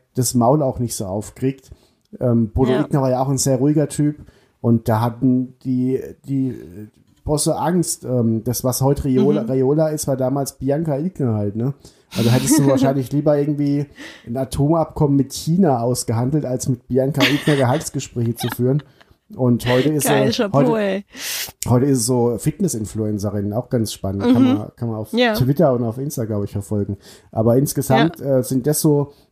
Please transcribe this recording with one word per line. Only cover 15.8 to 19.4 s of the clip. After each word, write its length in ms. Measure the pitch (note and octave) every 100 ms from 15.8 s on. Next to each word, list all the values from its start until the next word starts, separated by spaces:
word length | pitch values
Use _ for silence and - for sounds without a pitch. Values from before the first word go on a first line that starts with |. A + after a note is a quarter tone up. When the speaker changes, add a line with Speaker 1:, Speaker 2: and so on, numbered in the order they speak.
Speaker 1:
ausgehandelt, 640 | A#2 A#2+ - A2+ B2+ D3+ B2+
als 240 | B2+ -
mit 180 | B2 -
Bianca 360 | B2+ C3+ D3
Illner 340 | C3+ C#3+ - C#3+
Gehaltsgespräche 800 | B2 D3 - C#3 - B2 A#2 A#2
zu 120 | A#2+
führen. 340 | - B2 C#3+ - _ _ _ _
Und 320 | -